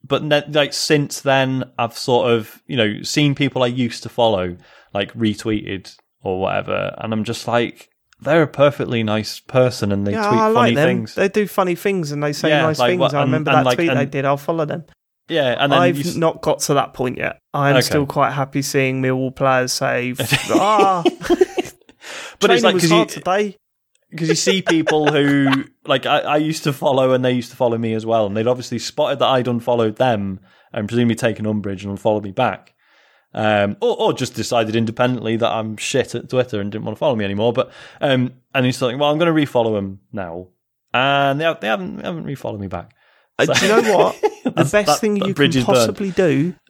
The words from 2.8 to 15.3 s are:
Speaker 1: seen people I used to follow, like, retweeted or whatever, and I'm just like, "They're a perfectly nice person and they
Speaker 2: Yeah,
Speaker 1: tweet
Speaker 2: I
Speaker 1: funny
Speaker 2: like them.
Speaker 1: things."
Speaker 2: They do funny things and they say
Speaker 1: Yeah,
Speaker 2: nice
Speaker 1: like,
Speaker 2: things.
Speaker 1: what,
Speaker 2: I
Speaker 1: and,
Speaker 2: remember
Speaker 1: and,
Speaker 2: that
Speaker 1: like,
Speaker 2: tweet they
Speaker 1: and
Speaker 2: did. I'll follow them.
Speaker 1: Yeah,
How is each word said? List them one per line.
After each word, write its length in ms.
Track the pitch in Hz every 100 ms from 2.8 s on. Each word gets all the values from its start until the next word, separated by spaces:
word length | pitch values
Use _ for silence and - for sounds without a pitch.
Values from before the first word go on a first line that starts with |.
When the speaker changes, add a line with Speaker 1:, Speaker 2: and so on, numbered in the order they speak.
| 107 104
Speaker 1:
seen 320 | - - 147
people 280 | 139 139 131
I 60 | 123
used 340 | 123 120 -
to 40 | -
follow, 480 | - 113 98 90 87 _ - _
like, 200 | 101 98
retweeted 800 | 120 113 101 117 107 90 95 - - _ _
or 180 | 98 92
whatever, 540 | 95 98 98 98 98 -
and 140 | 110
I'm 120 | 110
just 240 | 107 113 -
like, 400 | 120 117 - - _ _ _
"They're 220 | - 165
a 60 | 143
perfectly 540 | - 143 - 113 120
nice 380 | 107 107 104 -
person 520 | - 131 127 - 101
and 140 | 98 101
they 60 |
Speaker 2:
Yeah, 160 | 220 208
Speaker 1:
tweet 120 | 220
Speaker 2:
I 120 | 220
Speaker 1:
funny 20 |
Speaker 2:
like 200 | 226 -
them. 140 | 233 151
Speaker 1:
things." 260 | - 110
Speaker 2:
They 140 | - 196
do 180 | 214 202
funny 280 | - 185
things 380 | 170 208 196 147
and 100 | 147
they 100 | 147
say 180 | 147 160
Speaker 1:
Yeah, 120 | 147
Speaker 2:
nice 160 | 160 147
Speaker 1:
like, 120 | 123
Speaker 2:
things. 100 | 120
Speaker 1:
what, 140 | 131
Speaker 2:
I 80 | 143
Speaker 1:
and, 60 | 143
Speaker 2:
remember 200 | 156 151
Speaker 1:
and, 80 | 151
Speaker 2:
that 40 |
Speaker 1:
like, 120 | 131 123
Speaker 2:
tweet 120 | 170
they 60 | 139
Speaker 1:
and 140 | 143
Speaker 2:
did. 140 | 143
I'll 120 | 135 139
follow 280 | 143 165
them. 200 | 147 139 - _ _ _
Speaker 1:
Yeah, 280 | _